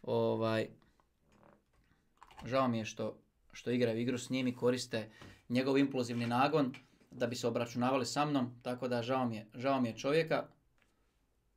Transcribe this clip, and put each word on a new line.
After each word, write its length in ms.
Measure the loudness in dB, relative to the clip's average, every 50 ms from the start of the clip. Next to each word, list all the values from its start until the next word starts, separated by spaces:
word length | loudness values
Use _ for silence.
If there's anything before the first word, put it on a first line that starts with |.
Ovaj, 640 | -4 -2 0 0 2 0 0 0 0 0 0 0 -2 -4 -8 -20 -20 _ _ _ _ _ _ _ _ _ _ -20 -20 -20 -20 _ _ _ _ _ _ _ _ _ _ _ _ _ -20 -20 -20 -14 -8
žao 220 | -2 0 2 2
mi 100 | 2 2
je 80 | 0 -2
što, 320 | -6 -6 -6 -6 -6 -6 -10 _ _ _ _ _ _
što 200 | -20 -10 -4 -2
igraju 280 | 2 2 2 2 2 0
igru 180 | 0 -2 -2
s 120 | -4 -4 -4
njim 180 | -2 0 0
i 80 | -2 -2
koriste 540 | 2 2 2 2 2 -4 -4 -4 -6 -6 -6 -14 -20 -20 -20 -20 -20 _ 0
njegov 280 | 0 2 2 4 4
impulzivni 500 | 4 4 4 2 -2 -2 -2 -2 -2 0
nagon 460 | 0 2 2 2 4 4 2 2 2 -2 -8 -18 _ _ _ _ _
da 160 | -4 -2 -2
bi 80 | -2 -2
se 120 | -2 -2
obračunavali 580 | 0 0 0 -2 -2 -2 0 0 2 2 2 0
sa 200 | 0 0 0 0
mnom, 340 | 2 2 0 0 -2 -4 -10
tako 260 | -8 -8 -6 -4 -2
da 140 | -2 0 0
žao 240 | 0 0 0 0 0
mi 100 | 0 -2
je, 120 | -6 -10 -12 -10
žao 280 | -4 0 0 2 2
mi 80 | 2 0
je 80 | -2
čovjeka. 500 | -4 -2 2 2 2 2 2 0 -2 -2 -6 -16 _ _ _ _ _ _ _ _ _ _ _ _ _ _ _ _ _ _ _ _